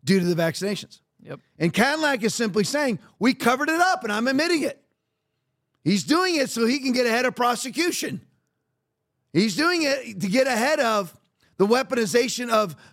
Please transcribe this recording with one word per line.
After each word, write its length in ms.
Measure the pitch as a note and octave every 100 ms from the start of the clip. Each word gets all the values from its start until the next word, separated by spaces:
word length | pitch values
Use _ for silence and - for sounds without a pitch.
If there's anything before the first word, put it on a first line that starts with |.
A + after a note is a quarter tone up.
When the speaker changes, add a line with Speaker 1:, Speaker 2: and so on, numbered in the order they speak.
Speaker 1:
due 160 | C3 F#3+
to 60 | F3
the 80 |
vaccinations. 640 | E3+ E3 - G3 G3+ - - _ _
Speaker 2:
Yep. 180 | - C#3+ _ _
Speaker 1:
And 140 | E3
Cadillac 500 | F3+ B3 D#4 D4+ C4
is 120 | G#3+
simply 300 | - A3+ F#3
saying, 340 | G3 C#4+ C#4+ G3 - _
"We 140 | A3+
covered 380 | - A3+ B3+ D4
it 100 | D#4+
up, 240 | F4+ F#4
and 80 | A3+
I'm 160 | G#3 A#3+
admitting 340 | C4+ E4 E4+
it." 220 | C4 - _ _ _ _ _ _ _ _ _ _
He's 200 | D3 G3
doing 320 | C#3+ D#4+ F#4 E4
it 140 | B3+
so 160 | A3+ A3+
he 140 | C#4
can 120 | C4
get 140 | B3 A#3+
ahead 180 | A3+
of 100 | B3+
prosecution. 880 | - B3 A#3+ C4 B3 F4 - - E3 - _ _ _ _ _ _ _ _ _ _
He's 240 | D3+ A3 F3+
doing 280 | D#4+ F4+
it 360 | D4 C4+ A#3 G3
to 80 | F#3
get 180 | A3+ C4+
ahead 320 | A3+ B3+ D4+
of 360 | A#3 G#3+ F#3 - _ _ _ _
the 100 | G3
weaponization 840 | A#3+ B3+ B3 G#3+ A#3+ B3 - A#3+
of 260 | A3 G#3 C#3+ -